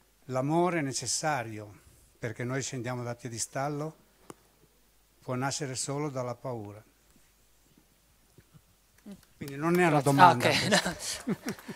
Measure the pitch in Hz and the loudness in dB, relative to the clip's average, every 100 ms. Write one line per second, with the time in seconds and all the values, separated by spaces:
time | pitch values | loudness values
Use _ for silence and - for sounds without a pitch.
0 | _ _ - 127 139 165 180 175 135 117 | _ _ -6 -2 0 2 2 0 -2 -4
1 | 120 - 156 139 113 107 104 101 - - | -4 -2 0 -2 -4 -10 -12 -18 -20 -20
2 | _ _ 120 107 123 131 123 131 120 123 | _ _ -8 -6 -4 -4 -6 -6 -6 -6
3 | 120 120 120 113 - 139 143 147 156 - | -8 -8 -10 -8 -6 -4 -4 -4 -8 -10
4 | _ _ _ - _ _ _ _ _ _ | _ _ _ -20 _ _ _ _ _ _
5 | _ _ - 127 135 - 143 127 - 139 | _ _ -8 -4 -4 -4 -6 -6 -6 -4
6 | 151 131 123 117 135 120 104 104 - _ | -4 -4 -6 -8 -8 -10 -10 -14 -20 _
7 | _ _ _ _ _ _ _ _ _ _ | _ _ _ _ _ _ _ _ _ _
8 | _ _ _ - _ - _ _ _ _ | _ _ _ -20 _ -20 _ _ _ _
9 | 208 196 _ _ 147 139 160 175 175 151 | -20 -20 _ _ -10 -4 2 4 6 6
10 | 139 139 180 123 160 139 - 196 185 160 | 6 8 8 8 4 2 4 2 2 -6
11 | - - - 196 254 - - | -8 -6 -4 -4 -4 -10 -12